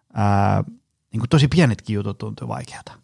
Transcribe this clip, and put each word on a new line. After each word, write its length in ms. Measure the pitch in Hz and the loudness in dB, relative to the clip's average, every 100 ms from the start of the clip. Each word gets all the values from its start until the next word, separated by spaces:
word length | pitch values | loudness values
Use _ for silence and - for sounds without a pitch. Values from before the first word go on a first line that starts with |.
| _ | _
ää, 500 | - 101 101 101 101 104 233 _ _ _ | -2 2 2 2 0 -2 -10 _ _ _
niinku 140 | 113 120 | -8 0
tosi 180 | 160 147 | 2 4
pienetkin 460 | 170 147 107 - | 4 2 2 -4
jutut 240 | 104 104 98 | -4 -4 -8
tuntuu 300 | 107 107 120 | -10 -10 -10
vaikealta. 440 | 110 - - - - | -10 -12 -18 -20 -20